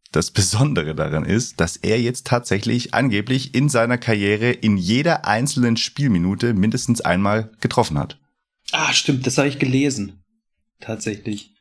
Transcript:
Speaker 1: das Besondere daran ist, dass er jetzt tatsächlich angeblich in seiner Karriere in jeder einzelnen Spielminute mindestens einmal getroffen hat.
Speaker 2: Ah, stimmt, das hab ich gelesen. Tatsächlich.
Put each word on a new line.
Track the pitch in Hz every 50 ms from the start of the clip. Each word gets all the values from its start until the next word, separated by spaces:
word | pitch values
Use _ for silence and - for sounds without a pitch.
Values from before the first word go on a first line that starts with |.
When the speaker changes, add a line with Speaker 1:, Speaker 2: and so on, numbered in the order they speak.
| _ -
Speaker 1:
das | - 78 90 -
Besondere | - - 95 87 - 107 135 147 - 85 76 76 76
daran | 76 76 73 73 78 76
ist, | - 95 117 120 - - -
dass | 82 82 -
er | - - 98 107 120
jetzt | 117 117 - - -
tatsächlich | - 123 120 - - 95 101 110 117 113 120 120 - -
angeblich | 110 131 131 101 101 104 123 131 127 131 - -
in | 123 143 147
seiner | 127 117 113 120 123
Karriere | 120 - 120 110 104 101 101 107 104 113 123
in | 120 - - 110 101
jeder | 95 87 90 113 160 151 170 160 - -
einzelnen | - 104 113 135 143 - 131 123 120 117
Spielminute | 113 - - - - 143 135 101 87 85 92 101 - 120 120
mindestens | 113 95 98 113 113 123 - - 117 123
einmal | - - - 98 101 101 104 110 110 110 _ -
getroffen | - 120 - - 113 - 78
hat. | 71 73 - - _ _ _ _ _ _ _ _ _ - -
Speaker 2:
Ah, | - 151 156 -
stimmt, | - - - - 139 127 131
das | 123 - -
hab | 139
ich | 143 139 -
gelesen. | 143 131 127 135 - 143 131 113 98 92 - - _ _ _ _ _ _ _ _ _ _ _ -
Tatsächlich. | - - 110 110 - 113 104 - - 110 107 104 - _ _ _